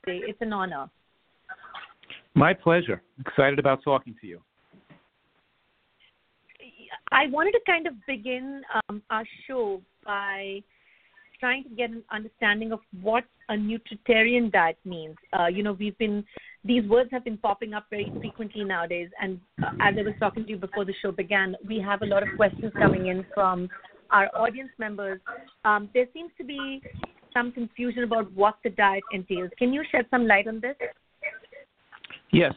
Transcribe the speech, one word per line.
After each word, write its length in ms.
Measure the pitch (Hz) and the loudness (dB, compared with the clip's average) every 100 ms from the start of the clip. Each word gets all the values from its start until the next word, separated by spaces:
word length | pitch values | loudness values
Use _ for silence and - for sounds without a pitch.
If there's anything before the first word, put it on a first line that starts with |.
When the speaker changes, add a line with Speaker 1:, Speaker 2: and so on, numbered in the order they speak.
Speaker 1:
today. 160 | 190 180 208 | -8 -6 -8
It's 160 | 208 | -6
an 100 | 220 | -4
honor. 380 | 202 185 143 131 _ _ _ _ _ - - - - - _ - - _ | -4 -4 -6 -10 _ _ _ _ _ -20 -20 -18 -18 -18 _ -20 -20 _
Speaker 2:
My 180 | - 156 | 4 4
pleasure. 480 | 185 170 175 175 92 _ - | 4 4 4 2 -6 _ -14
Excited 380 | 127 - 139 139 | -4 4 4 4
about 240 | 139 135 | 2 2
talking 320 | 147 135 120 113 | 0 -2 -2 -18
to 60 | 101 | -18
you. 140 | 85 _ _ _ _ _ - _ _ _ _ _ _ _ _ _ _ _ _ _ _ _ - 254 - 220 - - | -18 _ _ _ _ _ -20 _ _ _ _ _ _ _ _ _ _ _ _ _ _ _ -20 -20 -20 -20 -14 0
Speaker 1:
I 160 | 262 294 | 2 2
wanted 240 | 294 381 | 2 2
to 80 | 453 381 | 2 2
kind 200 | 339 330 | 0 0
of 80 | 226 - | -8 -8
begin, 560 | 262 240 254 269 277 - 226 - | -8 -6 -8 -8 -14 -6 -4 -4
um, 120 | 208 - | -8 -6
our 160 | 220 226 - - | -6 -6 -16 -8
show 340 | 254 208 190 185 _ | -4 -2 -4 _ _
by 580 | 208 202 196 196 196 196 - _ _ _ _ _ _ - | -6 -4 -4 -6 -8 -10 -14 _ _ _ _ _ _ -4
trying 260 | 247 269 | -2 -2
to 60 | 262 | -4
get 180 | 220 233 | -6 -4
an 140 | 226 - | -6 -10
understanding 580 | 214 220 - 214 208 226 | -10 -8 0 2 2 -2
of 100 | 220 - 185 | -6 -10 -6
what 240 | 202 233 240 _ - | 0 0 0 _ -6
a 60 | |
nutritarian 960 | 214 208 226 - 214 - 220 226 247 226 | -2 -2 -4 -8 -6 2 4 6 4 4
diet 240 | 190 165 - | 4 2 0
means. 320 | 185 170 156 160 - | -10 -10 -12 -16 -4
Uh, 140 | 190 175 | 0 2
you 160 | 185 | 2
know, 100 | 208 | -2
we've 240 | 190 208 190 | -2 -4 -2
been, 260 | 214 208 202 - - - | -2 -2 -6 -14 -20 -8
these 200 | 202 240 | 2 2
words 260 | 202 240 247 | 6 4 4
have 140 | 254 | -2
been 140 | 247 214 | -6 -2
popping 340 | 214 202 220 | -2 -2 -4
up 140 | 208 - | -10 -8
very 240 | 208 202 - | -8 -6 -8
frequently 420 | 220 - 214 214 | -10 -10 -10 -6
nowadays. 460 | 196 180 170 175 175 - | -4 -2 -2 -4 -6 -6
And, 200 | 190 185 _ - | -6 -6 _ -6
uh, 100 | - - | -4 2
as 140 | 202 202 | 2 2
I 40 | |
was 100 | 208 - | -2 0
talking 240 | 208 226 | -2 -2
to 60 | 214 | -8
you 60 | 202 | -8
before 260 | 190 214 | -6 -6
the 80 | 190 190 | -6 -4
show 100 | 196 | -6
began, 460 | 190 175 202 190 185 202 | -4 0 0 0 -4 -6
we 140 | 220 | -6
have 220 | 196 202 | -2 -2
a 40 | 202 | 2
lot 160 | 196 | 0
of 60 | - - | 0 2
questions 360 | 202 - 214 220 | 2 2 -4 4
coming 280 | 202 190 185 | 4 4 0
in 180 | 185 190 | -4 -4
from 340 | 202 190 180 180 - - - - | 2 2 2 -4 -10 -20 -14 2
our 180 | 208 196 - | 4 4 2
audience 340 | 233 247 269 - | 0 -2 -12 -10
members. 400 | 214 202 196 190 - - - _ | -8 -6 -6 -8 -10 -14 -16 _
Um, 240 | 214 208 208 | 2 2 2
there 120 | 254 247 | 0 0
seems 180 | 320 339 - | -4 -16 -14
to 80 | |
be 380 | 247 277 269 269 - - - _ _ | -12 -8 -8 -10 -12 -12 -14 _ _
some 180 | 247 240 | -2 -2
confusion 540 | 240 226 - 247 240 | -4 -8 -4 -4 -2
about 260 | 233 226 196 | 0 0 0
what 260 | 190 208 - | 4 2 2
the 80 | 233 | -4
diet 320 | 185 202 196 - | 2 2 2 -4
entails. 380 | 196 185 180 180 - | -8 -4 -4 -4 0
Can 140 | 247 | 0
you 100 | 285 311 | 0 0
shed 140 | 254 233 | -2 2
some 160 | 254 226 | 2 6
light 200 | 202 214 | 4 4
on 140 | 220 | -4
this? 160 | 247 285 480 - _ _ 587 1077 - - - _ _ - - - - | -6 -6 -10 -10 _ _ -12 -12 -20 -20 -20 _ _ -20 -20 -18 4
Speaker 2:
Yes, 200 | 156 160 | 6 6